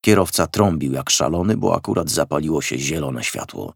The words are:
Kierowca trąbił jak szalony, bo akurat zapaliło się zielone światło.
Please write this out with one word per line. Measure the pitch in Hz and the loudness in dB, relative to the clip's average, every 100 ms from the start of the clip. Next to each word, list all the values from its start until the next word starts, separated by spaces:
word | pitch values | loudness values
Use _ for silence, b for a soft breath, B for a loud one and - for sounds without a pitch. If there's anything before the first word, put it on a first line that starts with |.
| - | 6
Kierowca | 101 90 - 82 | 4 4 0 0
trąbił | - 101 80 67 | 4 2 2 -2
jak | 67 67 | -2 -2
szalony, | - 67 85 92 110 | 0 0 0 0 0
bo | - - | 2 0
akurat | - - 82 | 0 -2 0
zapaliło | - 71 73 78 78 | -2 0 -2 0 -2
się | - 62 | -2 -6
zielone | 69 80 71 62 | -4 -4 -4 -4
światło. | 58 - - - 50 | -6 -6 -10 -10 -12